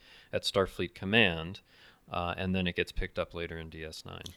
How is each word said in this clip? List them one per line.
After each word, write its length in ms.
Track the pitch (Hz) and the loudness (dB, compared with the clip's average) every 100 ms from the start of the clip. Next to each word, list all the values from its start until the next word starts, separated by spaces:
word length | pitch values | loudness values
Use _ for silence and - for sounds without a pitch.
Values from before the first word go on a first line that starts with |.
| - - - | -20 -20 -4
at 120 | 101 | -2
Starfleet 500 | - 101 92 - 90 | 2 2 2 0 -4
Command. 680 | - 95 113 101 82 82 98 _ - - _ - | -4 2 6 6 4 -6 -10 _ -20 -20 _ -6
Uh, 240 | 87 87 - | -2 -2 0
and 160 | 92 | 2
then 120 | 92 90 | 2 2
it 80 | - | 2
gets 140 | - | 0
picked 260 | - 95 - | 0 -2 -2
up 140 | 85 | -4
later 240 | 85 85 82 | -4 -6 -6
in 100 | 80 | -10
D 140 | 80 | -10
S 200 | 80 - | -10 -10
nine. 180 | 92 90 90 | -12 -12 -12